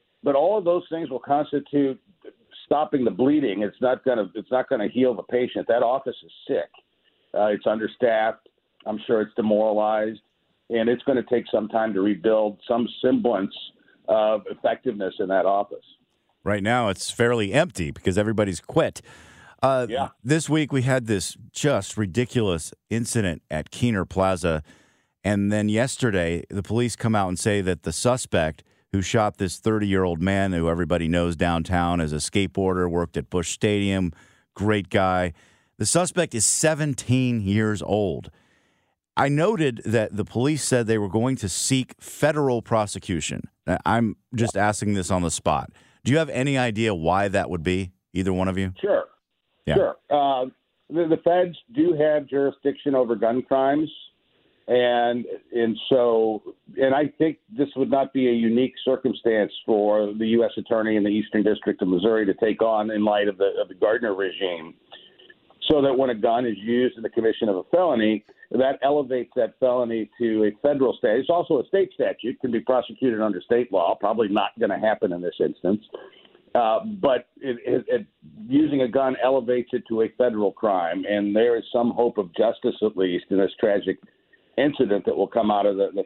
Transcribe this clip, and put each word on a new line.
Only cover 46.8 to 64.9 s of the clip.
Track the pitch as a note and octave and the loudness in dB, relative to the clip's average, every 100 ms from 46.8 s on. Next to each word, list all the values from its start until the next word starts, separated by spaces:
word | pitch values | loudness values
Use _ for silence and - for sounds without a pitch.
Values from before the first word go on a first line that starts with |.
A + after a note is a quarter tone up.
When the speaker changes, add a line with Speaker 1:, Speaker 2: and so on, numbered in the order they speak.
| A2+ F#2 | 0 0
Speaker 2:
why | D#2+ F#2 G2+ | 2 2 2
that | F#2+ C#2+ | 0 -2
would | F2 | -4
be, | D#2+ F2+ F#2 - _ | -2 -2 -4 -12 _
either | F2 F#2+ | -4 -2
one | F#2 F#2 | 0 0
of | F#2 | -2
you? | F#2+ F#2+ | -4 -4
Speaker 1:
Sure. | G4 F#3 - _ _ _ _ _ - | -2 -2 -2 _ _ _ _ _ 0
Speaker 2:
Yeah. | D3+ | 2
Speaker 1:
Sure. | D3 - _ | 2 -2 _
Uh, | C#3+ C#3 C3+ C3 - _ _ _ | 0 2 0 -4 -8 _ _ _
the, | D3+ E3 | -2 0
the | D#3+ - | 2 2
feds | F3 F3 D#3+ _ | 2 2 -4 _
do | A#2 E3+ D#3 | 0 2 4
have | D3+ D3+ C#3 | 2 2 0
jurisdiction | C3+ C#3 C3+ C#3+ C#3 D3 C3+ | -2 -2 0 -4 -2 0 2
over | A#2+ A2+ | 2 2
gun | A2+ B2 | 0 0
crimes. | A#2+ C3+ C3+ D3 D#3 - - _ _ _ _ _ - | 0 2 2 0 -2 -8 -20 _ _ _ _ _ 0
And, | B2 B2 A#2+ A#2+ A#2+ A2 F#2+ - | 2 4 2 0 -2 -6 -12 -6
and | A#2 A2+ A2+ - | -2 0 -2 2
so, | C3 A#2+ A2+ A2 G#2+ - - - - | 2 4 4 2 -2 -10 -20 -14 0
and | C3+ | 2
I | C3+ D3 - | 2 -2 0
think | D#3+ D3 _ A2 | -2 -2 _ -4
this | C#3 C3 | -4 -2
would | C3 | 0
not | C3+ C3+ | 0 0
be | C#3 B2+ | 2 2
a | |
unique | A#2 A2+ A#2 C3 - - | 2 2 2 0 -2 -2
circumstance | B2+ C3 G#2 A#2 A2 G2 - - | 0 -2 -2 0 2 0 -4 -2
for | G#2+ G#2 G#2+ G#2 G#2+ | 2 2 2 0 -2
the | A2 | 0
U | A#2 A2 | 2 2
S | - | -2
attorney | - A2+ A2 A2 | -2 0 2 2
in | |
the | G#2 | 2
Eastern | G#2 G#2+ A2 | 0 0 2
District | G#2 G#2 - G2 | 2 2 -2 -2
of | F#2+ | 0
Missouri | F#2 G#2 A2 G2+ | 2 2 2 2
to | |
take | F#2 A2 G#2+ | 0 0 2
on | A2+ A2 G#2+ | 2 2 0
in | G#2+ | 0
light | G#2+ G#2 G#2 | 2 2 0
of | F#2 | 0
the, | G2 F#2+ | 0 0
of | G2 | -6
the | F#2 | 0
Gardner | G#2+ A#2 A#2 | 0 2 0
regime. | F#2+ G2 - F#2+ E2+ E2 - _ | -2 -4 -4 -6 -6 -10 -18 _